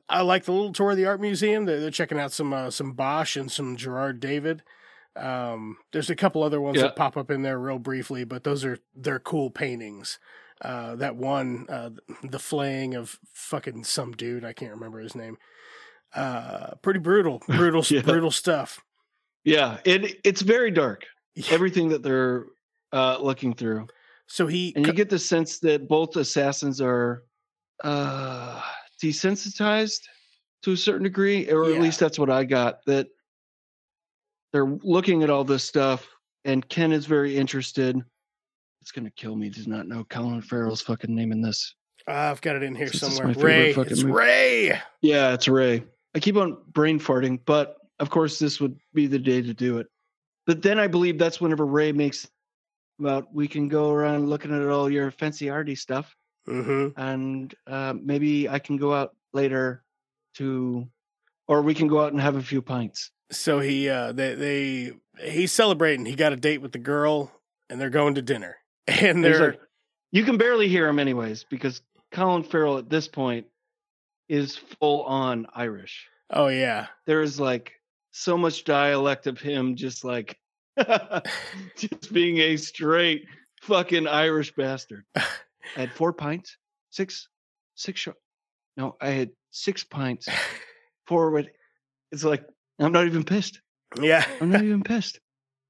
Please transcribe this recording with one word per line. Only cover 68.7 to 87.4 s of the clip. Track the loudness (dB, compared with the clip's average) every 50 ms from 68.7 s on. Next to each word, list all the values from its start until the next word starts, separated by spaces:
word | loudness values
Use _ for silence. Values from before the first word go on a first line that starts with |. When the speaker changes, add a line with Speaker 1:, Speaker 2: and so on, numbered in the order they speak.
| _ _ _
Speaker 1:
And | 0 2 4 4
Speaker 2:
And | 4 6 6 8
he's | 8 8 8
Speaker 1:
they're | 6 4
Speaker 2:
like, | 2 -2 -10 _ _ _ _ _ _ _ _ _
you | 2 4 4
can | 4 4
barely | 4 4 4 4 4 4 4
hear | 4 4 4
him | 4 4 2
anyways, | 2 2 0 0 -2 -4 -6 -10 -10 _
because | -6 -4 -4 -6 -6 -8 -14 _ _ _ _ _
Colin | -4 0 2 2 2 0 0
Farrell | 0 0 2 2 2 0
at | -2 -2
this | -2 -2 -2 -2
point | -4 -4 -4 -2 -2 -2 -4 -8 _ _ _ _ _ _ _ _ _ _ _ _ _ _ _ _ -4
is | -2 -2 -2 -4 -8
full | -14 -18 -20 -4 0 0 2 2 0 0
on | -2 -2 0 0 0 -2 -4 -6 -8 -8
Irish. | -8 -6 -6 -8 -10 -14 -16 -18 -18 -20 -20 _ _ _ -2
Speaker 1:
Oh, | 0 2 2 2
yeah. | 2 0 0 0 -2 -4 -6 -10 -14 _ _
Speaker 2:
There | 0 0 0 0
is, | -2 -2 -2
like, | -2 -2 -2 -4 -6 -12 -20 _ _ _ _ _ _ _
so | -16 -6 -2 0 0
much | 2 2 0 -2 -2 -2
dialect | 0 2 4 4 4 2 2 2 0 0 -2 -4
of | -6 -6 -6
him | -6 -4 -2 -2 -2 -2 -2
just, | -4 -6 -8 -8 -8 -8
like, | -6 -6 -6 -8 -10 -14 -20 _ _ _ _ _ _ _
<laughs> | 0 2 2 2 0 0 -2 -6 -6 -6 -6 -8 -10 -12 -14 -16 -16 -18 -18 -12
just | -10 -10 -10 -10 -14 -10 -4 0
being | 0 2 2 2
a | 2 2 2 2
straight | -2 -4 -10 -8 -2 0 2 4 4 4 2 0 -2 -6 -12 -20 -20 _ _ _ _
fucking | -2 2 2 2 2 2 0 0 2
Irish | 2 2 2 2 2 2 0 -2 -2 -4
bastard. | -4 -4 -2 -4 -6 -10 -14 -18 -20 -18 _
Speaker 1:
<laughs> | -4
Speaker 2:
"I | -4 -4 -4 -6 -10 -16 _ _ _ -20 -12 -8
had | -8 -8 -8 -4
four | -2 -2 -2 -2
pints, | -2 -6 -6 -6 -6 -10 -16 -20 _ _ _ _ _ _ _
six, | -8 -8 -6 -6 -8 -12 -18 _ _ _